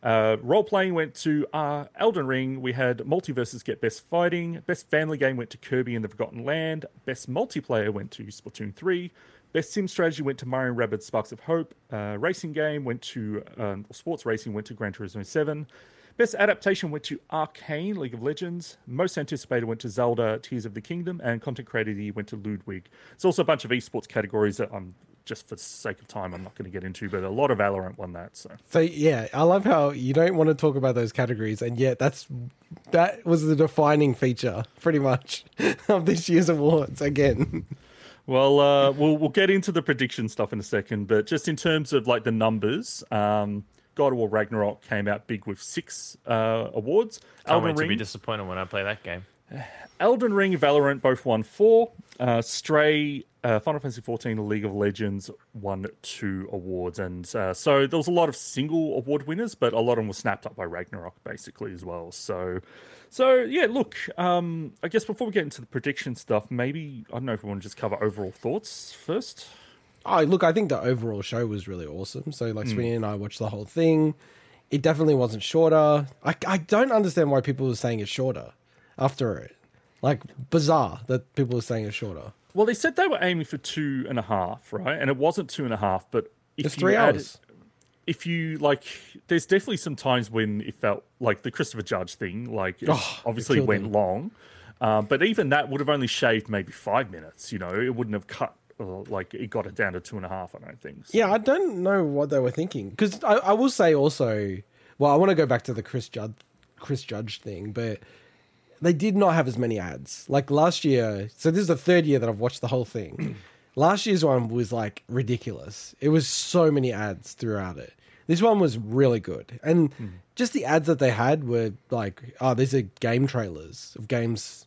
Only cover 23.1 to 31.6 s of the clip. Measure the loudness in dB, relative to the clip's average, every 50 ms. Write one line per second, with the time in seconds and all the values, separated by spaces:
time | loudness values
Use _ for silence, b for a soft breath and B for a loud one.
23.1 | b b 0 0 2 2 2 2 2 0 0 -2 -2 -2 -2 -4 _ -8 -8 -4
24.1 | -4 -4 -4 -2 2 2 2 2 2 -2 -6 -6 -6 -12 -14 -14 -18 _ _ _
25.1 | _ _ _ -14 -14 -14 -12 -16 -14 -12 -12 -14 -14 -10 -8 -10 -10 -10 -14 _
26.1 | -10 -8 -8 -8 -8 -10 -14 -14 -14 _ -14 -10 -10 -10 -10 -10 -10 -8 -10 -6
27.1 | -6 -4 -4 -4 -2 0 2 2 2 2 2 2 2 0 -4 -6 -10 -12 -12 -12
28.1 | -12 -14 -14 -16 _ -18 -18 -18 -20 -20 _ _ 2 2 2 2 0 2 2 2
29.1 | 4 2 -2 -4 0 2 4 6 4 4 4 4 4 4 4 2 0 -2 -2 0
30.1 | 4 4 4 4 4 4 4 4 4 4 2 2 2 2 2 2 2 2 0 -2
31.1 | 0 -2 -2 -2 0 -2 -2 -2 -2 -2